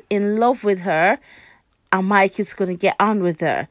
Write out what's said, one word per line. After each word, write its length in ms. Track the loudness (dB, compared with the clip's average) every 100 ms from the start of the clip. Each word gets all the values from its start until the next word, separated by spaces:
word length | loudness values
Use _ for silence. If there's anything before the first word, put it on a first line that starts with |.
| -4
in 280 | -2 0 2
love 240 | 0 0
with 160 | -2 -2
her, 380 | 0 2 2 0 _ -20 -20 _ _ _ _
and 140 | -2 2
my 220 | 2 2
kids 260 | 0 -8
couldn't 240 | -4 -6 -2
get 140 | -2 0
on 220 | 0 0
with 180 | -2 -2
her. 260 | -2 -2 -6